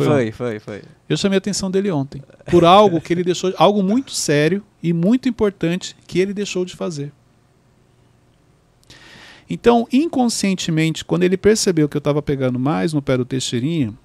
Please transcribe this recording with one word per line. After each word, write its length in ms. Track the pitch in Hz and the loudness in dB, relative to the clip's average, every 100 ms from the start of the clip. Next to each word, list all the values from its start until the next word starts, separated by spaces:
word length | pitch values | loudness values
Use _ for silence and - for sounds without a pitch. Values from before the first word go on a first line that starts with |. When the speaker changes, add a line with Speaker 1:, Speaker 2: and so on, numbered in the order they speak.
| 139 | 0
Speaker 1:
Foi, 0 | |
Speaker 2:
ontem. 240 | 143 113 | 2 0
Speaker 1:
foi, 280 | 107 123 107 | -4 -6 -6
foi. 220 | - 104 - - - | -10 -14 -16 -16 -6
Speaker 2:
Eu 100 | 151 | -2
chamei 200 | 196 196 | 0 0
a 20 | |
atenção 300 | 208 190 190 | -2 -6 -2
dele 220 | 190 202 | -2 -2
ontem. 320 | 151 135 139 - - - | -2 -4 -10 -18 -16 2
Por 160 | 175 165 | 4 6
algo 340 | 196 208 165 | 8 6 2
que 140 | - | -2
ele 100 | 175 | -4
deixou, 300 | 180 170 185 - | -2 -2 -2 2
algo 260 | 165 208 | 2 4
muito 280 | 190 240 269 | 0 0 -2
sério 520 | - - 147 156 196 - - | -6 0 2 2 0 -6 -8
e 100 | 165 | -2
muito 380 | 170 175 254 262 | 0 2 2 0
importante 680 | - 208 - 165 180 - - - | -2 -2 -2 -4 -4 -8 -18 -6
que 100 | 170 | -2
ele 140 | 190 | -2
deixou 320 | 202 202 185 180 | -4 -6 -4 -6
de 100 | - | -6
fazer. 360 | 190 147 143 - _ _ _ _ _ _ _ _ _ _ _ _ _ _ _ _ _ - - - - - - | -8 -8 -10 -14 _ _ _ _ _ _ _ _ _ _ _ _ _ _ _ _ _ -20 -20 -20 -20 -20 -12
Então, 380 | 170 226 240 233 | -2 2 2 2
inconscientemente, 1120 | 247 330 269 240 - 196 185 - 156 160 156 | 0 0 0 0 0 -2 -2 -2 0 0 -2
quando 200 | - 165 | -4 0
ele 140 | 180 190 | 0 2
percebeu 500 | 202 220 208 165 147 | 2 2 2 2 0
que 80 | 151 | 0
eu 40 | |
tava 200 | 147 147 | -2 -2
pegando 360 | 143 139 127 123 | -2 -2 -2 -2
mais 360 | 131 175 185 | -2 0 -2
no 80 | 151 | -2
pé 160 | 139 127 | 0 -2
do 80 | 123 | -2
Teixeirinha 680 | 131 - 123 135 165 113 107 | -4 -4 -4 -2 -2 -2 -4